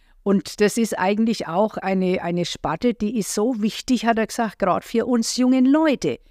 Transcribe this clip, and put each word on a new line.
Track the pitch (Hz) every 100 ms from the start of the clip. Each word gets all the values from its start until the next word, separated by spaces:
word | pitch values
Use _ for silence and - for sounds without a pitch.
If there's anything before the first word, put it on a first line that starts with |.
| _ _
Und | 202 196 - -
das | 208 -
ist | 226 -
eigentlich | 185 208 226 208 -
auch | 170 214 -
eine, | 190 190 185 185
eine | 175 175 170
Sparte, | - 143 160 247
die | - 208 240
ist | 180 -
so | 226 233
wichtig, | 220 - - 247 226
hat | 226
er | 214
gesagt, | - 220 -
„grad | 190 170
für | - 226 -
uns | 240 226 -
jungen | 254 262 254
Leute, | 311 320 247 151 - _